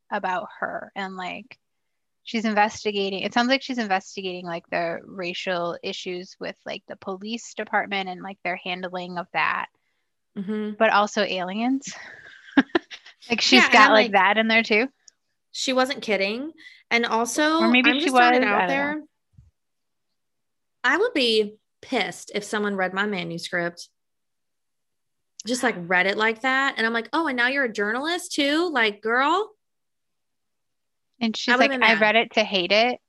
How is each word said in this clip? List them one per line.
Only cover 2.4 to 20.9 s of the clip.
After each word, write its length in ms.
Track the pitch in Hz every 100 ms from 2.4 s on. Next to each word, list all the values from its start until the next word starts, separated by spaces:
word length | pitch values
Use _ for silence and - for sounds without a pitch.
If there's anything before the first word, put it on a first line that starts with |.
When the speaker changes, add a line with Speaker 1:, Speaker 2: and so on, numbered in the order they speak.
| 214
Speaker 1:
investigating. 760 | 208 214 - 214 202 196 190
It 120 | 208
sounds 160 | 240 240
like 120 | 269
she's 160 | - 247
investigating, 680 | 214 190 - - 190 180 180
like, 220 | 170 -
the 300 | 175 170 170 -
racial 720 | 196 175 180 - 180 170 -
issues 520 | 190 196 190 180 190 -
with, 160 | 170 190 -
like, 180 | - -
the 80 | -
police 580 | - 190 208 233 -
department 560 | - 214 208 202 202 185
and, 120 | 180
like, 140 | 190 196
their 120 | 175 180
handling 600 | 190 180 185 180 180 180
of 100 | 175
that, 340 | 160 156 170 - _ _ _ _ _ _ -
Speaker 2:
Mm-hmm. 340 | 190 214 214 208
Speaker 1:
but 120 | 220
also 300 | 202 208 -
aliens. 720 | 196 185 180 202 240 269 - - - - - - - -
<laughs> 300 | - - - - - - -
Like, 140 | 226
she's 120 | -
Speaker 2:
Yeah, 100 | 254 285
and 80 |
Speaker 1:
got, 120 | 240 277
Speaker 2:
I'm 60 |
Speaker 1:
like, 100 | 214
Speaker 2:
like, 80 | 214
Speaker 1:
that 260 | 196 185 214
in 100 | 226
there 140 | 226
too. 260 | 220 214 262 - - _ _ _ _
Speaker 2:
she 220 | - -
wasn't 300 | 254 262 269
kidding. 500 | 226 190 196 226 302 - - - _
And 160 | 233 240
also, 500 | 226 240 - 302 320
Speaker 1:
Or 60 | 226
maybe 200 | 247 254
Speaker 2:
I'm 60 | 269
Speaker 1:
she 80 | 302
Speaker 2:
just 100 | 254
throwing 200 | 240 247
it 40 |
Speaker 1:
was, 40 | 214
Speaker 2:
out 60 |
Speaker 1:
I 60 | 202
don't 80 | 185
know. 60 | 277
Speaker 2:
there. 280 | 285 302 302 _ _ - _ _ _ _ _ _ _ _ _ _ _ _ _ _
I 140 | 247